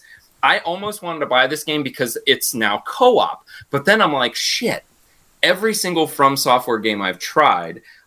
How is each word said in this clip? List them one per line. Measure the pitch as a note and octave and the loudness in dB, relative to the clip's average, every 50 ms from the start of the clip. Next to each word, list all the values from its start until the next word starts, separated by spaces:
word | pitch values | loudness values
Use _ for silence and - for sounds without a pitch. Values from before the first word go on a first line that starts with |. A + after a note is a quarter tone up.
| _ - - - _ _ _ _ - | _ -20 -20 -20 _ _ _ _ 0
I | - F3 - | 2 2 0
almost | - E3 F3 G3 G3+ G#3 G3+ - | -2 -6 -6 -6 -6 -8 -8 -8
wanted | F3+ F3 D#3+ D#3 | -10 -8 -8 -6
to | C#3+ | -4
buy | A#2+ B2 B2+ C3 | 0 2 2 2
this | C3+ D#3 D3+ - | 0 -2 -6 -4
game | D#3 D3+ D3+ C#3+ | -4 -2 -2 -4
because | B2+ - - C3 A#2 - - - | -4 -6 -6 -6 -6 -6 -2 0
it's | - B2 - - - - | 0 0 2 0 -4 -2
now | A#2 A2 G#2 G#2 G#2 - | -2 0 0 -2 -2 -6
co-op. | - - - C4 B3+ A#3 C#3 F#2+ - - - _ - - - - _ | -8 0 4 4 4 6 4 2 0 -4 -10 _ -20 -20 -20 -8 _
But | - C#3 C#3 | -6 -2 2
then | G3 G#3 A3 | 2 2 2
I'm | G3 E3 D3 | 2 0 0
like, | C3 B2 A#2+ - | 0 -2 -2 -2
"Shit, | - - - - - B3 A3 G#2 - - _ _ _ _ _ _ _ _ _ _ _ | -4 -4 -4 -4 -2 -2 -4 -4 -6 -8 _ _ _ _ _ _ _ _ _ _ _
every | - D#3+ F#3 F#3 G#3+ A3 G#3+ | 2 2 2 2 0 -2 -2
single | G#3+ - F3+ F3 E3 D#3 | -2 -4 -2 0 0 -2
From | C#3+ - - C#3 C#3 C#3 | 0 2 2 2 4 2
Software | C3+ - D3 B2 B2+ - C3 A#2 A2 | 2 2 2 2 2 2 0 -2 0
game | G#2 A2 G#2+ G2+ | 0 -2 -2 -2
I've | G2 F#2 F#2 - | -2 -4 -4 -6
tried, | - - - D#3 D3 B2+ - F2 E2+ E2 E2 - - - - _ _ | -8 -2 2 4 4 4 4 2 -2 -8 -12 -14 -18 -20 -20 _ _